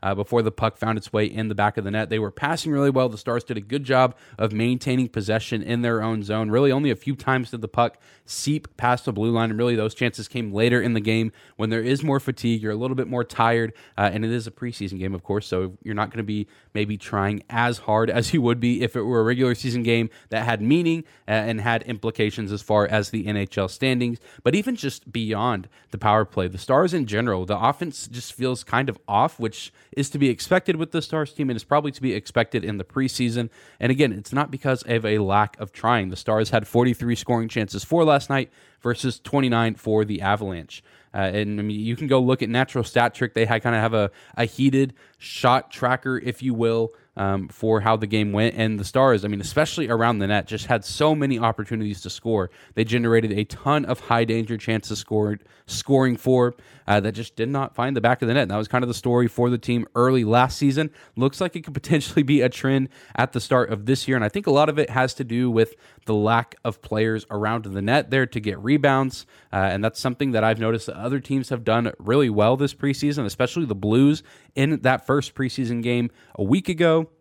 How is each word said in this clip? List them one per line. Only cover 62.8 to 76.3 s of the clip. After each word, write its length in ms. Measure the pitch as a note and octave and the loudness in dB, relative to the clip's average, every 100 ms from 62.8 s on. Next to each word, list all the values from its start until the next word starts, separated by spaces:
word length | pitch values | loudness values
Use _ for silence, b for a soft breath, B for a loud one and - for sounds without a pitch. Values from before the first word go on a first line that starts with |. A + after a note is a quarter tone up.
| C3 B B - | 0 B B -2
at 160 | B2 | -2
the 80 | A#2+ | -2
start 320 | - C3 A#2+ | 0 2 2
of 140 | G#2+ G#2 | -2 0
this 200 | C3+ - | 0 2
year. 120 | C3 | 0
And 80 | G#2+ | 0
I 40 | |
think 180 | G3+ G3+ | -2 2
a 40 | |
lot 160 | C#3 D#3 | 4 4
of 100 | D3 | 2
it 120 | D3+ | 0
has 240 | A#2 B2+ | 0 0
to 100 | - | -2
do 260 | B2 A#2 B2+ | -4 0 2
with 260 | A2+ A2+ - b b - | 4 2 0 b b -2
the 60 | |
lack 420 | G#2+ G#2 A#2 A#2+ - A#2+ | 0 4 2 0 -6 -8
of 160 | G#2+ | -8
players 440 | - G#2+ A2 A2 - | -6 -2 0 -2 -6
around 320 | G#2 G#2+ A#2 | -4 -2 -2
the 180 | G#2 G2 | -4 -4
net 300 | G2+ C#3 - | 0 0 2
there 140 | C3+ B2+ | 0 0
to 140 | - | -2
get 180 | G#2+ G2 | -4 -4
rebounds. 640 | G#2 D3 C#3+ C3+ C3+ C3 - b b | 0 2 4 2 0 -6 -18 b b
Uh, 20 | G2 | 0
and 260 | F#2+ F#2+ | 0 2
that's 180 | A2 - | -2 -2
something 320 | C3+ B2 C#3 | -6 -2 -2
that 120 | A2+ | 2
I've 160 | A2 A2+ | 2 2
noticed 280 | A2+ A#2 - | 0 -2 -4
that 100 | - | -8
other 220 | A2+ C3+ | -4 -6
teams 300 | - C3+ B2+ | -2 -4 -2
have 140 | B2 | -4
done 300 | A2+ A2+ A#2 - | 0 0 0 -4
really 320 | F#2+ C3 C3+ | 0 2 2
well 280 | G#2 G#2 C3 | 4 4 4
this 160 | C#3+ | 0
preseason, 520 | - C#3+ C3+ C#3+ D3 G#2+ | -2 -4 -2 -2 -2 -4
especially 400 | - B2+ - D3+ | -2 -2 0 -4
the 100 | G2 | -2
Blues 460 | G#2 A2+ C#3 D#3 B B B - | 2 6 6 4 B B B -2
in 260 | C#3 D3+ | 0 2
that 240 | B2+ C3 - | 2 2 2
first 280 | C#3 C3+ | 0 0
preseason 480 | - C3 - B2 A#2+ | -4 -6 -2 -4 -2
game 300 | A#2 B2 A#2+ B B | 0 0 -2 B B